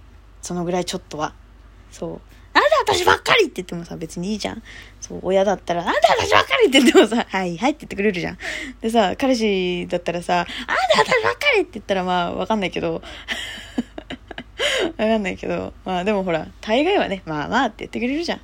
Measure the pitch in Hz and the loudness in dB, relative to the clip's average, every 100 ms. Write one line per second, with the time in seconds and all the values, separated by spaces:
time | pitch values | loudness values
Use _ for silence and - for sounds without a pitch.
0 | - - - - - 175 175 180 175 185 | -20 -20 -20 -16 -8 -4 -2 -2 -2 -6
1 | - 151 156 - - - - - - - | -8 -8 -8 -8 -20 -20 -20 -20 -20 -12
2 | 170 165 - - - - 554 587 453 359 | -10 -10 -16 -20 -2 2 4 4 2 2
3 | 359 - - 494 349 - 185 175 170 165 | 2 2 2 2 2 0 -8 -8 -10 -10
4 | 160 - 180 208 190 214 - - - - | -10 -6 -6 -4 -6 -10 -14 -18 -20 -18
5 | - 175 175 190 196 185 - 170 180 508 | -14 -8 0 2 2 0 -2 -4 0 2
6 | 640 494 - - - 539 427 262 247 359 | 2 2 4 2 4 4 6 6 8 8
7 | 320 240 - 190 185 165 240 302 - 196 | 6 4 -2 -2 -2 -2 -2 -2 -8 -2
8 | 202 180 160 180 - - 294 254 226 226 | 0 0 -4 -8 -10 -8 -10 -6 0 2
9 | 190 - 269 254 220 196 180 180 175 175 | 2 2 2 2 2 2 0 -2 -4 -4
10 | 175 175 175 180 175 - 254 605 740 622 | -4 -6 0 0 0 -6 -4 0 2 4
11 | 427 508 440 480 571 466 349 214 - 190 | 4 4 2 0 2 2 0 -4 -4 -2
12 | 185 180 170 - 185 220 185 - 170 165 | 0 0 0 -2 -2 0 0 -2 -4 -4
13 | - - - - - - - - - - | -8 -16 -10 -8 -8 -12 -12 -8 -8 -8
14 | - - - - - - 571 539 370 - | -14 -16 -14 -16 -14 -4 -2 0 -2 0
15 | 220 220 190 190 - 175 185 - - 185 | 0 2 0 -4 -4 -4 -6 -10 -6 -2
16 | 185 208 185 160 185 - - 226 311 392 | 0 0 0 -2 -4 -10 -2 2 2 2
17 | - 190 - 151 147 214 269 - - 233 | 0 -4 -6 -6 -2 0 0 -2 -10 -6
18 | 240 285 339 196 | -4 -4 -4 -6